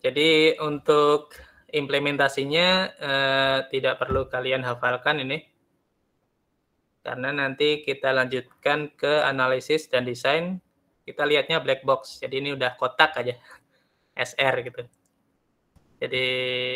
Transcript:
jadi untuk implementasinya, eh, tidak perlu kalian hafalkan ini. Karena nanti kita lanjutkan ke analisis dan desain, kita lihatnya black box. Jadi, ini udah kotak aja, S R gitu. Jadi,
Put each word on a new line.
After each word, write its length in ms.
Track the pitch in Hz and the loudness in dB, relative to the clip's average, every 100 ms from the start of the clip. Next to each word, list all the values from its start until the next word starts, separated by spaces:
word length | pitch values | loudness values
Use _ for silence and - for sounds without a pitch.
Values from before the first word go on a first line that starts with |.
| 131 | -4
jadi 480 | 131 156 156 160 - | 2 4 6 4 2
untuk 720 | 151 147 - 151 147 147 - - - _ _ | -2 -4 2 4 6 4 0 -20 -20 _ _
implementasinya, 1200 | 151 135 139 143 143 139 139 139 156 180 185 190 | -4 0 0 0 2 0 0 0 2 4 2 0
eh, 640 | - 143 135 135 135 135 135 135 | -6 -4 0 2 2 2 2 0
tidak 240 | 135 131 127 | -2 0 -2
perlu 320 | 131 135 131 | -2 -2 -2
kalian 320 | 127 127 131 | -4 -2 -2
hafalkan 640 | 127 120 123 123 147 151 131 | -2 -2 -2 0 0 -2 -2
ini. 240 | 156 - _ _ _ _ _ _ _ _ _ _ _ _ _ _ _ | -6 -8 _ _ _ _ _ _ _ _ _ _ _ _ _ _ _
Karena 320 | 123 127 131 | -10 -6 -4
nanti 480 | 143 135 131 151 151 | -2 -4 0 0 0
kita 320 | 143 135 135 | -4 -4 0
lanjutkan 800 | 131 127 127 127 _ 143 147 147 | 0 0 -2 -8 _ -2 -2 -4
ke 320 | - 143 151 143 | -4 0 2 2
analisis 640 | 135 127 131 - 156 156 | 0 0 0 0 -2 0
dan 160 | 127 123 | -2 -2
desain, 560 | 120 131 156 175 185 _ _ _ _ - | -2 0 0 -2 -8 _ _ _ _ -16
kita 160 | 139 147 | -4 0
lihatnya 320 | 147 - 160 | 2 2 -2
black 240 | 135 131 | 0 -2
box. 400 | 135 131 - - | 0 -2 -2 -12
Jadi, 160 | 131 135 | -8 -6
ini 160 | 143 | -6
udah 240 | 139 127 - | -2 -2 -2
kotak 400 | 127 - 156 127 | -4 4 2 2
aja, 160 | 123 123 - - _ _ _ _ _ | -6 -6 -12 -20 _ _ _ _ _
S 240 | - 123 - | -6 -6 0
R 240 | 135 127 | 0 0
gitu. 240 | 120 123 120 _ _ _ _ _ _ _ _ _ _ - | -4 -12 -16 _ _ _ _ _ _ _ _ _ _ -10
Jadi, 280 | 127 131 127 127 127 127 127 | -6 -4 -2 -2 -2 -4 -4